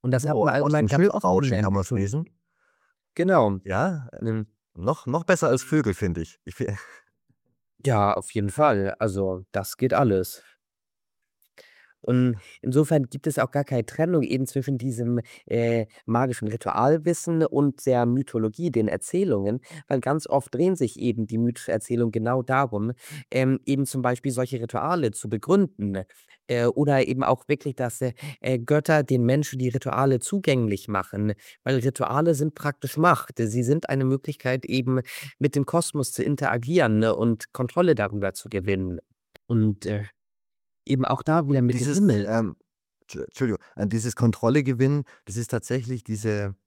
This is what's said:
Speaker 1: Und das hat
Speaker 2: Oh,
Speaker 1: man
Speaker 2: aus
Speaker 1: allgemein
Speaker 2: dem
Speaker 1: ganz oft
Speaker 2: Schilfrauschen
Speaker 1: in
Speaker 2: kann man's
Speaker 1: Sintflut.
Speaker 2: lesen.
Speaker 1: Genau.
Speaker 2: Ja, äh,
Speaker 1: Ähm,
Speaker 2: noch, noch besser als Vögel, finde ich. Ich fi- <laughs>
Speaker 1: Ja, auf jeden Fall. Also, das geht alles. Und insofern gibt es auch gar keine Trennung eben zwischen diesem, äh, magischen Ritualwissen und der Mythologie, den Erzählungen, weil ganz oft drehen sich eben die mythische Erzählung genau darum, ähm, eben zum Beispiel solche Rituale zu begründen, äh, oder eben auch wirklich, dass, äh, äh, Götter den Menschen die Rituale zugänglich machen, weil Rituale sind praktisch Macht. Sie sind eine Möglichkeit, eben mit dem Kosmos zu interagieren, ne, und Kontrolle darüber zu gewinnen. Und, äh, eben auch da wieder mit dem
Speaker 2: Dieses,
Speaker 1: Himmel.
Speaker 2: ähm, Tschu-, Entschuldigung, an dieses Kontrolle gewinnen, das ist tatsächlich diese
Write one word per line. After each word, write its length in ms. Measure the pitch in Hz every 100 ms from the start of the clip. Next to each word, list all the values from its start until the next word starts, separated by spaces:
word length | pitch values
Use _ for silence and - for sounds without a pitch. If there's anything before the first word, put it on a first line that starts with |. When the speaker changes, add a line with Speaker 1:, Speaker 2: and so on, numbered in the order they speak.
Speaker 1:
Und 80 | 123
das 160 | 127 147
hat 100 | 135
Speaker 2:
Oh, 60 |
Speaker 1:
man 120 | 151
Speaker 2:
aus 0 |
Speaker 1:
allgemein 220 | 131 143 151
Speaker 2:
dem 120 | 113
Speaker 1:
ganz 200 | 143 196
oft 200 | 208 190
Speaker 2:
Schilfrauschen 280 | 185 139 95
Speaker 1:
in 20 |
Speaker 2:
kann 100 | 98
man's 180 | 98 92
Speaker 1:
Sintflut. 100 | 113
Speaker 2:
lesen. 280 | 98 135 160 _ _ _ _ _ _ _ _
Speaker 1:
Genau. 440 | - 175 180 107 98
Speaker 2:
Ja, 440 | 98 95 170 165 123
äh, 60 | - 113
Speaker 1:
Ähm, 200 | 110 107 _ _
Speaker 2:
noch, 320 | - 95 147 -
noch 180 | 147
besser 240 | 170 180 151
als 140 | 127
Vögel, 320 | - 151 113
finde 280 | 92 98 82
ich. 180 | 82 -
Ich 100 | -
fi- 220 | - - 98
<laughs> 300 | - - _ _ _ _ _ _ _ _
Speaker 1:
Ja, 300 | 139 113 101
auf 180 | - -
jeden 180 | 113 101
Fall. 440 | 117 151 104 98 -
Also, 460 | 110 95 95 92 92
das 240 | 101 95 -
geht 160 | 127
alles. 480 | 101 131 95 90 - _ _ _ _ _ _ _ _ _ _ _ - - _ _ _
Und 320 | - 123 127 110 - -
insofern 420 | 131 131 151 156
gibt 240 | 143 139 110
es 100 | -
auch 140 | 127
gar 100 | 143
keine 240 | 139 127 110
Trennung 360 | - 165 175
eben 220 | 135 131 131
zwischen 300 | 139 135 131
diesem, 440 | 127 117 120 120 - - -
äh, 400 | 117 117 117 110 -
magischen 440 | - 113 131 120 107
Ritualwissen 960 | 110 101 - 127 160 156 165 - 165 160
und 400 | 139 143 131 -
der 200 | 123 120
Mythologie, 680 | 123 135 117 110 107 170
den 160 | 117 110
Erzählungen, 720 | 92 - 180 190 107 98 123 - 160 -
weil 140 | 135
ganz 260 | 123 156 -
oft 260 | 139 -
drehen 220 | 123 175
sich 240 | 180 120 -
eben 300 | 120 113 107
die 100 | 113
mythische 320 | 120 120 -
Erzählung 400 | 104 - 117 117
genau 320 | 110 110 131
darum, 480 | 123 131 135 104 110 123 - 151 -
ähm, 300 | 131 131 135 -
eben 200 | 139 135
zum 160 | 135
Beispiel 300 | 123 123 131
solche 280 | 123 127 127
Rituale 520 | 117 113 143 175 127
zu 160 | 101 107
begründen, 720 | 107 - 196 190 - 101 98 92 _ _ _ -
äh, 160 | 123 120
oder 400 | - 143 135 -
eben 160 | 127
auch 240 | - 127 -
wirklich, 300 | 147 147 131
dass, 240 | 123 -
äh, 120 | 127 - 147 135
äh, 180 | - 127
Götter 460 | 117 147 147 156
den 200 | 135 131
Menschen 360 | 120 139 147 131
die 80 | 127
Rituale 500 | 123 - - 139 127
zugänglich 680 | - 202 185 131 113 98 -
machen, 460 | 98 92 104 104 104 - -
weil 140 | - 131
Rituale 560 | 123 - - 131 165
sind 220 | 143 151 -
praktisch 400 | 143 139 135 -
Macht. 380 | 170 160 - -
Sie 240 | 113 117
sind 260 | 120 151 -
eine 160 | 135
Möglichkeit, 600 | 131 131 - 147 127 127 -
eben 360 | 127 127 131 127 - 139 -
mit 160 | 143
dem 120 | 143 139
Kosmos 440 | 170 170 151 127
zu 120 | -
interagieren, 760 | - 143 139 120 120 175 127 107
ne, 160 | 113
und 380 | 98 117 110 -
Kontrolle 420 | - 123 - 180
darüber 400 | 123 101 104 98
zu 140 | - 95
gewinnen. 500 | 101 95 95 92 87 _ _ _ _ _
Und, 400 | 117 107 101 87
äh, 160 | 104 104 _ _ _ _ _ _ _
eben 200 | - 135
auch 180 | 131 123
da 240 | - 160 143
wieder 140 | 135
mit 180 | 123 120
dem 80 | 123
Speaker 2:
Dieses, 40 |
Speaker 1:
Himmel. 340 | 156 202 104 101
Speaker 2:
ähm, 300 | 113 107 - _ _ _ _ _
Tschu-, 140 | -
Entschuldigung, 400 | 65 - 131 98 -
an 140 | - 104
dieses 280 | 113 117 -
Kontrolle 460 | 120 107 117 143
gewinnen, 420 | 135 123 131 147 135 -
das 120 | - 101
ist 120 | 117
tatsächlich 540 | 120 - 127 120 127
diese 500 | - 110 110 104 101 98